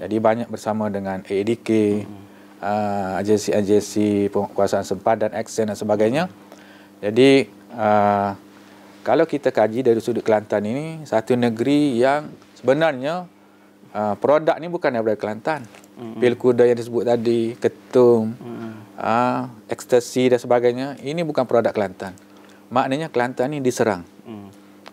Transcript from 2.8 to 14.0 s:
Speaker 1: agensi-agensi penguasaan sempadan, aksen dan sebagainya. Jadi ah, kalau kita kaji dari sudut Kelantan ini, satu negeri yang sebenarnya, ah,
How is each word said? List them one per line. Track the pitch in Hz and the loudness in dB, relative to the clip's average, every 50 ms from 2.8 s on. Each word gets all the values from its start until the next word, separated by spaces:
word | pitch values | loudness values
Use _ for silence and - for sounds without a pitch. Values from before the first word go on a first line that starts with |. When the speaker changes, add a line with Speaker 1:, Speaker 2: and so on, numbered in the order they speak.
| 107 101 101 101 98 92 92 90 | -2 -2 -2 -4 -4 -4 -4 -4
Speaker 1:
agensi-agensi | 98 101 107 104 - - - 107 104 95 104 104 101 - - 107 104 104 104 101 101 98 - | 0 2 2 2 2 0 -2 -2 2 2 2 2 2 0 -2 0 0 2 2 0 0 0 -2
penguasaan | 101 101 - - - 98 95 - 98 98 - | -2 -4 -4 -2 -2 0 0 0 -2 -4 -4
sempadan, | 98 95 - 113 113 104 107 107 - | -8 -4 0 0 0 0 -2 -4 -4
aksen | 104 113 - - - 113 107 | -6 -8 -6 -4 -4 -4 -4
dan | 101 | -4
sebagainya. | 98 104 107 104 101 107 110 123 151 175 185 - - - - - - - - - - - - - - - | -6 -2 -2 2 2 2 2 2 0 -2 -4 -8 -14 -20 -20 -20 -20 -20 -20 -20 -20 -20 -20 -16 -8 -6
Jadi | 104 107 117 131 139 135 135 120 - - - - - - | 0 4 6 6 8 6 6 4 0 -6 -16 -20 -16 -6
ah, | 120 110 107 107 107 101 104 101 101 101 101 98 - - - - - - - - - - - - - - | -2 0 2 4 4 4 4 2 2 0 -2 -4 -8 -12 -20 -20 -20 -20 -20 -20 -20 -20 -20 -20 -10 -2
kalau | - 117 147 165 | 0 2 2 2
kita | 160 - 139 - 131 | 2 0 -2 -2 0
kaji | - - 107 110 110 120 | 2 2 2 2 2 2
dari | 131 120 113 113 | 2 2 2 2
sudut | - - 117 110 | 0 -2 -4 -2
Kelantan | - - 110 107 104 - - 104 104 | 0 0 0 0 0 -2 -2 -2 -2
ini, | 104 117 139 151 160 160 160 151 | -2 -4 -6 -8 -8 -12 -14 -8
satu | 131 - - - - 131 | -2 -2 -2 0 0 0
negeri | 123 120 120 113 104 117 135 143 147 147 147 127 | 2 2 0 0 0 0 0 2 2 2 2 2
yang | 113 123 131 139 151 151 147 156 - - - - | 2 2 2 2 0 -4 -8 -14 -20 -20 -20 -20
sebenarnya, | - - 123 135 151 160 160 147 123 127 147 165 180 180 175 - _ _ _ _ _ _ - _ _ - - | -4 0 0 2 2 2 0 0 -2 -4 -6 -6 -6 -8 -12 -18 _ _ _ _ _ _ -20 _ _ -20 -10
ah, | - 104 | -6 -4